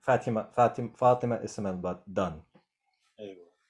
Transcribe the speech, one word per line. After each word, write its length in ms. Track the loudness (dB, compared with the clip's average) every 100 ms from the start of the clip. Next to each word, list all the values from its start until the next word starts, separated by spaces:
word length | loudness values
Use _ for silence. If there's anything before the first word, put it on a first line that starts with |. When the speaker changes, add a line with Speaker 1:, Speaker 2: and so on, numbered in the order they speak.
Speaker 1:
فاطمة، 500 | 0 0 0 -4 -2
فاطم-، 440 | 2 2 2 -10 2
فاطمة 460 | 4 4 2 -4
إسماعيل 340 | -6 -6 -6 -4
با-، 260 | -6 -6 -6
دان. 340 | -2 -2 -4 -18 _ _ _ _ _ _ -16
Speaker 2:
أيوة. 260 | -16 -16 -20 _ _